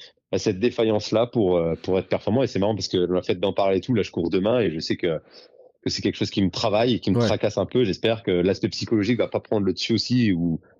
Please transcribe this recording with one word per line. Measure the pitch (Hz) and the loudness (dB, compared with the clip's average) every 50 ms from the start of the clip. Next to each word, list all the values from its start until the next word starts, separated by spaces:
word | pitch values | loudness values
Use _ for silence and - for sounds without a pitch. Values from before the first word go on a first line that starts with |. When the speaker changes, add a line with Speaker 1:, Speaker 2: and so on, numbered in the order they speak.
| - - _ _ _ - | -20 -20 _ _ _ -4
Speaker 1:
à | - | -4
cette | 95 - 113 95 92 | -2 0 -2 0 0
défaillance-là | 117 120 - - 113 110 107 101 - - 107 110 120 | 0 0 0 2 2 2 2 0 0 0 0 0 0
pour, | 120 - 117 101 90 90 | 0 0 0 2 2 2
euh, | 85 82 82 80 - | 2 2 0 -2 -4
pour | - 92 92 | -2 -2 0
être | 92 - | 0 0
performant. | - 98 - - 101 107 135 127 | -2 -4 -4 -2 0 0 0 0
Et | |
c'est | 110 - 95 | 0 0 0
marrant | 98 107 110 | 0 0 -2
parce | 95 - - | -2 -4 -2
que | - | 0
le | 90 87 85 90 92 - | 0 0 2 0 0 0
fait | - 101 87 | -2 -2 -2
d'en | 98 98 87 | -2 -2 0
parler | - 98 98 98 | 0 2 2 2
et | 95 | 0
tout, | - - 123 | 0 0 0
là, | 101 87 | 0 -2
je | - | -2
cours | - 98 82 82 | -4 -4 -2 0
demain | 98 92 95 110 123 127 | 0 0 2 2 2 2
et | 104 87 | 0 0
je | 78 80 | -2 -4
sais | - - 104 | -4 -4 -4
que, | - - 85 78 73 - _ - - - - _ - - - _ _ - | -2 -2 -2 -2 -2 -6 _ -20 -20 -20 -20 _ -20 -20 -20 _ _ -6
que | 92 | -6
c'est | - - - | -4 -2 -2
quelque | 98 - | -2 -2
chose | - 107 - | -2 -4 -4
qui | - 107 98 | -2 0 0
me | 90 | 0
travaille | - - 117 107 98 107 120 127 113 | 0 -2 -2 0 2 2 2 2 0
et | 85 | 0
qui | - 104 | 0 0
me | 92 | 2
Speaker 2:
Ouais. | 120 117 | 2 2
Speaker 1:
tracasse | 110 107 - - 104 - | 2 0 0 0 -2 0
un | 104 92 | -2 -2
peu. | - - 123 120 | 0 0 0 0
J'espère | 95 82 - - 110 117 110 | 0 0 0 0 0 0 0
que | - 101 | 0 0
l'aspect | 90 87 87 95 92 - - 85 | 2 2 2 2 2 0 -2 -4
psychologique | - - 107 - 117 107 98 107 123 | -4 -4 -4 0 0 0 2 2 0
va | 104 92 | 0 0
pas | - - 104 | -2 -2 -4
prendre | - - 113 104 95 | -4 -2 -2 0 0
le | 95 85 | 0 -2
dessus | - - - 113 | -2 -2 -2 0
aussi, | 101 - - 123 127 117 104 | 0 0 0 2 2 2 2
où, | 90 82 85 85 80 - - - _ | 2 2 0 -2 -2 -4 -8 -14 _